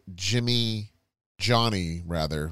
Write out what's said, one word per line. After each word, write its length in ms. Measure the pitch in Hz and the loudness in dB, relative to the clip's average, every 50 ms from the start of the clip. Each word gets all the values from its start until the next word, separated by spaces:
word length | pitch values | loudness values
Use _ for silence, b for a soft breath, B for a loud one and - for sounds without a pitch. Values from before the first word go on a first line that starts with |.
| - - 92 | -10 -12 -10
Jimmy, 760 | 87 92 95 113 123 120 120 120 120 117 113 110 110 104 107 _ _ _ _ _ _ _ _ _ - | -6 -2 0 0 0 2 2 2 0 0 0 -2 -4 -8 -10 _ _ _ _ _ _ _ _ _ -4
Johnny, 640 | - 104 120 117 117 117 107 95 87 82 82 85 85 | 0 4 4 4 4 4 2 0 0 -2 -4 -4 -4
rather, 460 | 82 85 82 78 78 76 76 76 80 | -4 -2 0 0 0 -2 -2 -4 -4